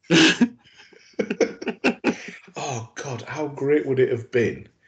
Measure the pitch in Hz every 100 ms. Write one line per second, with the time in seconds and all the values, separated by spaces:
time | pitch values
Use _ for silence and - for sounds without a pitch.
0 | - 160 160 - 240 - _ _ - -
1 | _ - 214 202 - - - - 262 -
2 | - - - - - - 151 120 113 -
3 | 143 123 - 151 151 139 139 151 135 131
4 | 127 120 117 123 101 71 - _